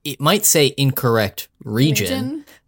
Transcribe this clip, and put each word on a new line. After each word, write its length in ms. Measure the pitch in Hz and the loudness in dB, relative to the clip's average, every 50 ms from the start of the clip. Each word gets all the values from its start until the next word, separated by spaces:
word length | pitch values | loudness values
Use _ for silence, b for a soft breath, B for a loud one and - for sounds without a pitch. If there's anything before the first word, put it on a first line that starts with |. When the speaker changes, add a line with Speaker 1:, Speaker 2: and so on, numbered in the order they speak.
| - | -14
Speaker 1:
it 160 | - - - | -14 -8 -2
might 240 | 143 151 190 208 - | 0 0 2 2 2
say 280 | - - 160 147 - 139 - | 2 2 4 2 2 2 0
incorrect 680 | 139 131 131 - - 120 113 113 107 95 - - - - _ - - | 0 0 0 0 0 0 2 2 0 0 -4 -8 -14 -16 _ -18 -10
region, 440 | - 107 113 135 160 143 - - - | -4 0 2 2 2 2 0 -2 -2
Speaker 2:
Region? 360 | 269 262 254 262 294 311 285 B B B B | -2 -4 -4 -6 -6 -10 -12 B B B B